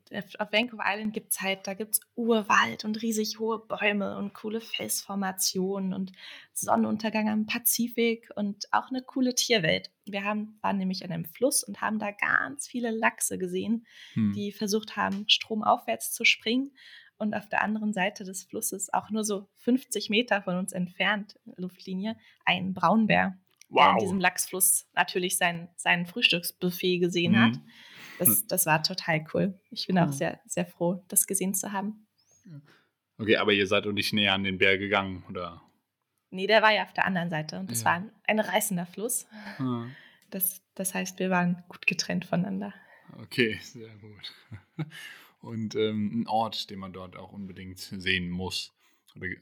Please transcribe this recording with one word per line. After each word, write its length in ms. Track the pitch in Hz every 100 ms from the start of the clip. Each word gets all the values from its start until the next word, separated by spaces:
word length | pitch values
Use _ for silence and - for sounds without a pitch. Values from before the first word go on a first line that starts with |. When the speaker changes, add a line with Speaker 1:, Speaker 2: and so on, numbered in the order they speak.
| _
Speaker 1:
auf, 120 | - 190 -
auf 140 | -
Vancouver 320 | 214 247 220 208
Island 260 | 202 214
gibt's 300 | 220 208 -
halt, 240 | 190 190 196
da 80 |
gibt's 260 | 196 214 - _
Urwald 720 | - 233 226 208 226 226 226 214
und 160 | 214
riesig 360 | 226 214 214 -
hohe 200 | 220 220
Bäume 580 | - 196 208 208 196 202
und 160 | 202
coole 300 | - 214 220
Felsformationen 1300 | 220 - 214 - - 196 190 185 - 190 185 196 190
und 200 | 190 190 - - - -
Sonnenuntergang 720 | - - - 220 214 220 214 214
am 160 | 214 214
Pazifik 840 | 240 - - 233 - 233 226 - -
und 280 | 208 202 -
auch 160 | 214 -
eine 140 | 254
coole 320 | 254 - 254
Tierwelt. 560 | 247 - 226 160 180 - _ -
Wir 180 | 196
haben, 340 | 196 214 214 -
waren 160 | 196 196
nämlich 260 | 190 185
an 80 | 180
einem 140 | 170 165
Fluss 360 | - 262 -
und 200 | - 208
haben 160 | 202 214
da 120 | 208
ganz 540 | 208 - - - 277 -
viele 220 | 254 233
Lachse 460 | 226 226 226 - 190
gesehen, 500 | 180 180 196 226 233 - -
Speaker 2:
Hm. 180 | - 214
Speaker 1:
die 160 | - 202
versucht 440 | - 214 214 214 -
haben, 320 | 190 196 214
stromaufwärts 840 | - - 220 214 247 - 226 -
zu 120 | -
springen. 460 | 226 - - 247 277 - - - - -
Und 160 | 214
auf 140 | 214 -
der 140 | -
anderen 300 | 202 214 214
Seite 320 | 196 185 196
des 180 | 185 196
Flusses, 480 | - 208 - 190 -
auch 180 | - -
nur 140 | 214
so 240 | 214 196 202 _
fünfzig 540 | - 254 - - -
Meter 320 | 208 240 202
von 140 | 196 180
uns 160 | 190
entfernt, 640 | - 175 - 185 208 208 - - -
Luftlinie, 600 | 180 - - 185 208 226 _ _
ein 300 | - 180 185
Braunbär, 640 | 185 165 214 214 - 185 185 _ _ _
der 140 | - 143
in 40 |
Speaker 2:
Wow. 60 | -
Speaker 1:
diesem 160 | 196 190
Lachsfluss 680 | 180 180 - 185 190 - -
natürlich 420 | - 180 190 180 -
sein, 300 | 175 170 170 -
sein 300 | 175 175 175
Frühstücksbuffet 920 | - 240 175 175 - 180 175 185 180
gesehen 340 | 175 170 170
Speaker 2:
Mhm. 80 | 113
Speaker 1:
hat. 200 | 165 131 - - - - - -
Das, 280 | 180 - -
das 180 | 185 -
war 160 | 156
total 420 | 160 185 - 156 156
cool. 280 | 175 185 190 _
Ich 160 | - -
bin 100 | 185
auch 80 | 170
Speaker 2:
Cool. 60 |
Speaker 1:
sehr, 280 | 139 165 - -
sehr 200 | - 175
froh, 380 | - 170 185 -
das 180 | 202 -
gesehen 260 | 196 185
zu 160 | 190 202
haben. 340 | 202 196 214 _ _ _ _ -
Speaker 2:
Ja. 140 | 147 - _ _ _ _ -
Okay, 180 | 104 107
aber 160 | 104
ihr 140 | 101 98
seid 180 | 101 104
auch 60 |
nicht 200 | 101 98
näher 220 | 107 101
an 80 | 95
den 140 | 98 92
Bär 180 | 98 95
gegangen, 480 | 98 101 98 92 -
oder? 340 | 92 87 87 _ _ _ _ _ _ _
Speaker 1:
Nee, 160 | 185 196
der 140 | 220
war 100 | 214
ja 100 | 208
auf 100 | 190
der 120 | - -
anderen 240 | 185 170
Seite 280 | 156 156 185
und 100 | 190
das 100 | 117
Speaker 2:
Ja. 40 | 113
Speaker 1:
war 60 |
ein, 180 | 165 214 - -
ein 140 | 214
reißender 460 | 202 - 214 180 175
Fluss. 400 | - 220 - - 214 202 202
Speaker 2:
Ja. 260 | 131 120 117 139 - _ _
Speaker 1:
Das, 320 | 196 - - _
das 200 | - 190
heißt, 240 | 190 185 -
wir 100 | 185
waren 320 | 180 175 175 -
gut 180 | - -
getrennt 380 | 185 - 175
voneinander. 500 | - 175 190 190 202 - - - - -
Speaker 2:
Okay, 340 | 110 - 117 98
sehr 320 | - 123 110 107
gut. 360 | 107 101 - - - 104 _ -
<laughs> 140 | 156 - - - - _
Und, 340 | 117 113 110
ähm, 480 | 104 107 107 104 117
ein 40 | 104
Ort, 440 | 110 113 - -
den 80 | 98
man 160 | 95
dort 240 | 92 92 92
auch 120 | 95
unbedingt 480 | 101 95 92 92 92
sehen 520 | - 101 92 95 87
muss? 420 | 87 92 - - _ _ _ _
Oder, 120 | - 92 -